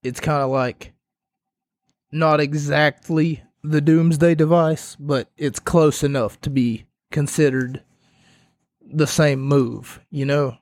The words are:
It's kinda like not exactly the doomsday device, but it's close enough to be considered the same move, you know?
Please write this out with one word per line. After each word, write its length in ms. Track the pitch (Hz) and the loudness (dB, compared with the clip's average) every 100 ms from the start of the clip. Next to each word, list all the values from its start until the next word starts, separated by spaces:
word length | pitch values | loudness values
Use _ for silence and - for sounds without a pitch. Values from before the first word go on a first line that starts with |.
It's 180 | 127 123 | -10 -6
kinda 260 | - 147 135 | -4 -2 0
like 460 | 135 127 113 - _ _ _ _ _ _ _ _ _ _ _ _ | -2 -2 -6 -20 _ _ _ _ _ _ _ _ _ _ _ _
not 280 | 151 160 151 | -2 2 2
exactly 1000 | 143 151 143 143 151 - - 160 160 151 - _ | 0 -2 -2 0 0 -2 -4 0 0 -2 -12 _
the 160 | 151 151 | -2 0
doomsday 540 | 147 160 165 156 170 | 4 4 4 4 2
device, 640 | 160 156 170 160 156 - - | 4 2 4 2 -2 -8 -14
but 300 | 143 135 - _ | -4 -4 -4 _
it's 200 | 147 - | -6 -6
close 460 | - 170 156 - | -2 2 2 2
enough 340 | 143 139 110 - | -2 -2 -4 -6
to 80 | - | -4
be 340 | 135 120 113 - _ _ | 0 0 -2 -12 _ _
considered 720 | - 143 - 151 131 127 131 _ _ _ _ _ _ _ _ _ _ | -4 -4 2 0 0 -6 -10 _ _ _ _ _ _ _ _ _ _
the 240 | - 151 143 | -10 -2 0
same 340 | - 151 135 | 2 2 2
move, 580 | 135 143 120 117 - - _ | 2 2 2 -4 -14 -20 _
you 160 | 143 135 | -6 -2
know? 320 | 143 139 120 | 0 -2 -6